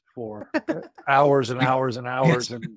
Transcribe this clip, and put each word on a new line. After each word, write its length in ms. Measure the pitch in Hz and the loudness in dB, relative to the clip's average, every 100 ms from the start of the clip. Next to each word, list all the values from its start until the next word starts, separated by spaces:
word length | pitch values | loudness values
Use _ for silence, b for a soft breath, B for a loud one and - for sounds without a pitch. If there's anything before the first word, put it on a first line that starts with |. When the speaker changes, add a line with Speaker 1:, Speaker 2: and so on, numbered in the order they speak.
| _ | _
Speaker 1:
for 360 | 127 110 107 - 320 - - | -14 -12 -12 -8 -6 -6 -8
Speaker 2:
<laughs> 300 | - - - | -10 -8 2
Speaker 1:
hours 420 | 139 143 139 117 | 4 6 4 0
and 100 | 127 | 0
hours 360 | 127 131 131 117 | 0 0 -2 -4
and 100 | 123 | -6
hours, 420 | 127 131 123 117 | 0 2 2 -2
Speaker 3:
Yes. 20 | |
Speaker 1:
and 160 | 120 - | -8 -6